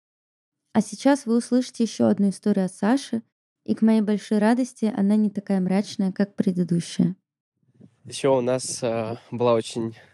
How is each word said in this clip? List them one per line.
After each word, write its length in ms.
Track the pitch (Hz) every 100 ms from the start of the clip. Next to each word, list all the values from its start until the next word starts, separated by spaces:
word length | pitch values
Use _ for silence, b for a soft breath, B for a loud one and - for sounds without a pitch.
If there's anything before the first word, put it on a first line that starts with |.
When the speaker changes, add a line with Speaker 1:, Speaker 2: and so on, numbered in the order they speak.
| _ _ _ _ _ _ _
Speaker 1:
А 80 | 220
сейчас 440 | 208 202 269 277 220
вы 120 | 233
услышите 440 | 233 247 254 -
еще 220 | 226 - 226
одну 220 | 208 202
историю 380 | 185 208 202 180
от 60 |
Саши, 480 | - 202 277 - 226 - _ _ _
и, 100 | -
к 80 | 214
моей 180 | 220 220
большой 360 | 208 208 - 214
радости, 540 | 208 240 254 - 214 233
она 200 | 196 214
не 140 | 214
такая 300 | 202 - 190
мрачная, 520 | 185 190 196 - 190
как 240 | - 196 -
предыдущая. 800 | - 180 170 170 - - 175 185 _ _ _ _ _ _ - _
Speaker 2:
Еще 320 | - - 143 131
у 40 |
нас, 420 | 123 127 - -
э, 340 | 123 113 110 117 b
была 240 | 120 120
очень 400 | 113 - 120 113 113 b